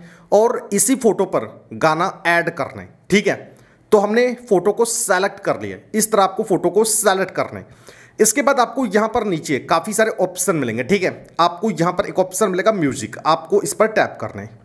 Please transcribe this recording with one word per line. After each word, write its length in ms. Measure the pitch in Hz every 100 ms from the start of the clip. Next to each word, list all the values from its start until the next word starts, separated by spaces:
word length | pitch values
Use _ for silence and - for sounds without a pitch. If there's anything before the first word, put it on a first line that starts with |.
| - - -
और 380 | 202 233 220 -
इसी 220 | 202 247 262
फोटो 300 | 226 180 180
पर 220 | 147 107 - - 113
गाना 360 | 156 160 185 - 170
ऐड 220 | 170 165
करना 320 | - 131 98
है। 80 | 90 _ -
ठीक 180 | 196 202
है, 80 | 127 - - - _ -
तो 60 | 214
हमने 360 | 202 226 247 240 -
फोटो 220 | 180 190
को 140 | 208 233
सेलेक्ट 540 | - - 185 196 196
कर 220 | 170 135
लिया, 160 | 104 92 - 214
इस 160 | 214
तरह 120 | 214
आपको 200 | 190 -
फोटो 260 | - 170 208
को 140 | 208
सेलेक्ट 480 | 226 - 202 190 185
करना 280 | - - 101
है। 380 | - - - - - -
इसके 220 | 214 285
बाद 180 | 277 254
आपको 260 | 233 269 240
यहाँ 220 | 208 220
पर 160 | 233
नीचे 360 | 208 160 160 127
काफ़ी 340 | - 165 220
सारे 180 | 208 220 -
ऑप्शन 340 | 180 - - 160
मिलेंगे। 280 | 120 110
ठीक 200 | 123 202
है, 240 | 170 110 - -
आपको 300 | 175 - 220
यहाँ 220 | 160 170
पर 120 | 175 -
एक 140 | 185
ऑप्शन 300 | 185 - 214
मिलेगा 220 | 180 214
म्यूजिक, 460 | 202 143 113 107 - 151
आपको 360 | 160 - 208
इस 120 | -
पर 140 | - 214
टैप 300 | 190 120 -
करना 200 | 107 101
है 80 | 104 -